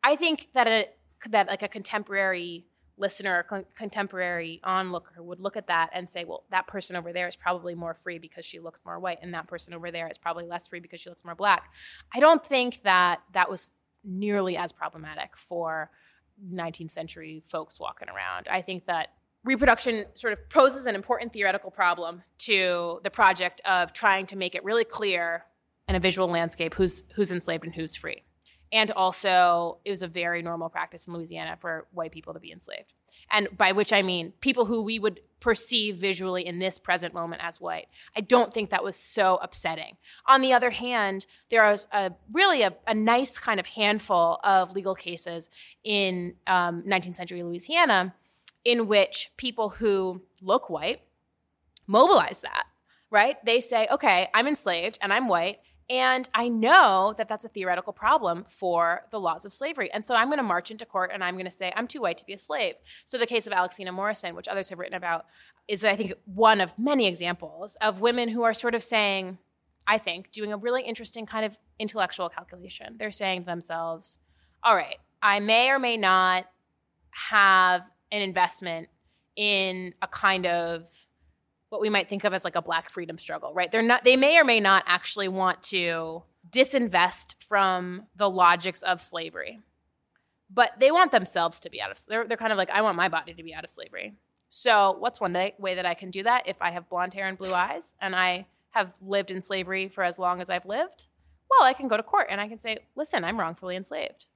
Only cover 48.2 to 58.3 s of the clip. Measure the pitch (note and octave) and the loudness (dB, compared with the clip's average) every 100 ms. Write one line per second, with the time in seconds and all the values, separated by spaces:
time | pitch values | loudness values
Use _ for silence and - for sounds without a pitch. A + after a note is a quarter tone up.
48.2 | _ _ - _ A#3+ A#3+ A3 G#3 F#3+ - | _ _ -20 _ 2 2 4 4 4 0
49.2 | - - B3+ A3+ G#3+ - A3 G3 F#3 F3+ | -8 -6 -8 -4 -4 0 2 2 0 -6
50.2 | _ _ F#3 A#3+ - D#3 E3 C4 _ _ | _ _ 0 0 0 -6 -6 -6 _ _
51.2 | _ _ _ _ _ - - G#3+ D#4+ D#4+ | _ _ _ _ _ -20 2 6 8 8
52.2 | D#3 - - - - _ _ _ _ G#3 | 4 -4 -6 -6 -6 _ _ _ _ 4
53.2 | A#3 D4 A3 A#3 B3 A#3 A3 - A#3 F3+ | 4 2 2 2 2 0 2 2 4 4
54.2 | F#3+ G#3+ C4 D4 G3+ E3+ F3+ - G3+ G#3 | 4 2 2 0 0 -2 -2 -4 -2 0
55.2 | B3+ F3 F3 G#3 _ _ - B3+ B3+ B3+ | 2 2 0 -4 _ _ -6 0 2 0
56.2 | B3+ A3 A#3+ A3+ A3+ F4+ C4 F#3+ G3 G#3+ | -2 -2 0 2 8 8 8 6 2 -2
57.2 | A3 G#3+ A3+ G#3 F#3 F3 F#3 - G#3+ D4+ | -6 -6 -8 -6 -2 -2 -4 -4 2 2
58.2 | G3+ | 2